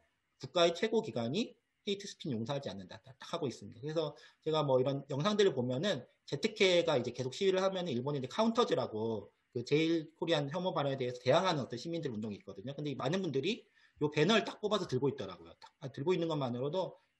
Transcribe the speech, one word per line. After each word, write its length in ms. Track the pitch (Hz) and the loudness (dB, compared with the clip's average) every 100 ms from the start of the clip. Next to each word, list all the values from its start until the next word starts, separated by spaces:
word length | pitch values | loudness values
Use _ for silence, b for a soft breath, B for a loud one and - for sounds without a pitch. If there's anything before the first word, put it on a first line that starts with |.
| _ _ _ - | _ _ _ -16
국가의 340 | 135 175 170 | -4 2 4
최고 280 | 170 220 226 | 2 0 0
기관이 520 | 143 120 117 175 - - _ _ - | -2 -2 -2 -2 -4 -8 _ _ -6
헤이트 200 | 196 - | -6 -6
스피치 260 | - 165 | -10 -6
용서하지 360 | 117 113 143 107 | -4 -4 -6 -6
않는다. 320 | 95 90 - | -10 -14 -18
딱, 160 | - - | -20 -20
딱 140 | - | -8
하고 160 | 170 139 | -4 -4
있습니다. 320 | - 101 104 | -6 -12 -12
그래서 340 | 143 160 151 - B B | -6 -2 -2 -6 B B
제가 180 | 156 156 | 0 2
뭐 160 | 147 127 | 4 4
이런 240 | 131 139 - | 4 -2 -4
영상들을 460 | 139 190 208 196 | -2 2 4 4
보면은 500 | 123 123 127 202 143 - b - | 4 0 0 0 -2 -6 b -8
제트케가 720 | 143 - - 190 175 165 139 | -2 0 4 6 6 4 2
이제 140 | 117 | 0
계속 220 | - 127 | -4 -6
시위를 280 | - 196 185 | 0 2 4
하면은 280 | 190 185 175 | 2 0 -2
일본의 280 | 120 131 147 | -2 -2 -2
이제 80 | 127 | -2
카운터즈라고 1040 | - 226 226 233 139 113 107 113 110 98 _ _ | 0 2 2 2 2 0 -2 -2 -4 -8 _ _
그 100 | 120 | -8
제일 500 | 117 147 160 165 156 - | 0 2 4 2 -2 -6
코리안 340 | 165 156 139 | 0 0 0
혐오 240 | 180 180 | -2 -2
발언에 240 | 160 139 127 | 0 0 0
대해서 200 | 123 123 | -4 0
대항하는 420 | 123 156 185 156 | 4 4 4 0
어떤 160 | 110 117 | -2 -6
시민들 320 | 170 165 151 | -6 -4 -4
운동이 260 | 107 110 95 | -6 -6 -8
있거든요. 380 | - 95 131 | -12 -12 -10
근데 160 | 147 147 | -6 -6
이 40 | |
많은 280 | 123 131 190 | -4 -2 0
분들이 440 | 175 135 160 240 - b b b | 0 0 0 -2 -8 b b b
요 80 | 147 | 0
배너를 340 | - 165 220 | 4 4 4
딱 160 | 196 - | 2 -4
뽑아서 260 | 208 208 170 | -2 -2 0
들고 220 | 127 135 | 0 0
있더라고요. 420 | - 95 87 80 - | -2 -6 -12 -18 -20
딱, 140 | - _ | -20 _
아, 100 | 139 | -12
들고 220 | - 143 | -4 0
있는 160 | 180 165 | 0 0
것만으로도 680 | 151 127 120 139 185 180 - B | -2 -2 -2 -2 -2 -4 -8 B